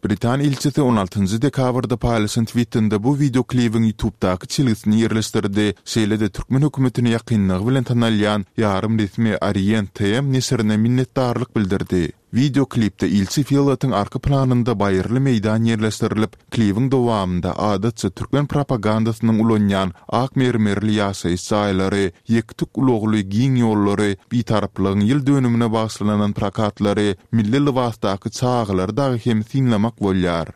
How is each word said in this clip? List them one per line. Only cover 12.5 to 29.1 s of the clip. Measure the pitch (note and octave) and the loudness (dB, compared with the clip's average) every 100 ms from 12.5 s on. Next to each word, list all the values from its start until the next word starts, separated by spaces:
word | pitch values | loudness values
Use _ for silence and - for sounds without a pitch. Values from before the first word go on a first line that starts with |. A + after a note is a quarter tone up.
| C3 C3+ | 2 0
klipde | - G#2+ - F#2+ | 0 -2 0 0
ilçi | G3+ G3 - | 2 0 -2
Filat'ın | C3+ C#3 C#3 C3 C3+ | 0 2 2 0 0
arka | G2+ G2+ C3 | 0 -2 -4
planında | - C#3+ C3 B2 A#2+ G#2+ | 0 0 2 2 0 0
bayırlı | G2+ F#2+ F#2 A#2+ | 2 2 0 0
meydan | C3+ A#2+ G#2 A2 | 0 0 0 0
yerleştirilip, | A2+ A2+ A2 - A2+ G#2 G#2+ - _ | 0 0 -2 -2 -2 0 -4 -6 _
klibiň | - G#2+ G2 C3 | 0 2 2 0
dowamynda | C3+ A#2+ A2 F#2+ F2+ F2+ - | 2 2 0 0 -2 -2 -2
adatça | G#2 G2+ A2 - G2+ | 0 0 -2 -2 -6
türkmen | - - C#3 D3 | -6 -4 -2 -2
propagandasynyň | D3+ C#3+ B2+ G#2 A2 A2+ A2+ A#2 A2 | -2 -2 -2 0 0 0 0 0 2
ulanýan | A2+ A2 G2+ G2 F#2+ F2+ - | 2 2 2 2 -2 -6 -6
ak | A2+ B2+ - | -2 -2 0
mermerli | B2+ A#2 G#2+ G2+ G#2+ G#2+ | 0 2 0 0 0 0
ýaşaýyş | G2+ G2 F2 F2+ - | -2 -2 -4 -4 -2
jaýlary, | G#2+ G#2 F#2+ F#2+ G2 F#2+ - - | -2 0 0 0 0 -2 -4 -2
ýekdik | A2+ A2+ - - - | -2 -2 -8 -8 -2
ulagly | C3 A#2 G#2+ G#2+ | 0 2 0 0
giň | F#2+ G2+ C3+ B2+ | 0 0 2 2
ýollary, | A#2 G#2+ G2+ G2+ G#2 G2 _ | 2 2 2 2 0 -2 _
bitaraplygyň | A#2+ A2+ G#2+ G2 - G2 G2 G#2 | -4 0 0 -2 -2 0 2 2
ýyl | C#3+ C3 | 2 2
dönümine | C#3+ B2 A#2 A#2 | 2 2 0 0
bagşlanan | A2 A2 - G#2 G#2 G#2 | 0 -4 -2 -2 0 0
plakatlary, | G2+ G#2 - G#2+ - G2+ G2+ G#2 F#2+ _ | -2 -4 -2 -2 0 0 2 0 -2 _
milli | A2+ G#2 C3+ C#3+ | -2 0 2 0
libasdaky | C3 B2 A2 G#2+ G2 - | 0 -2 -2 -4 -4 -6
çağlary | - B2 B2 G#2+ F#2+ F#2 G#2+ | -4 -2 0 0 -2 -2 -2
dagy | C#3 | -2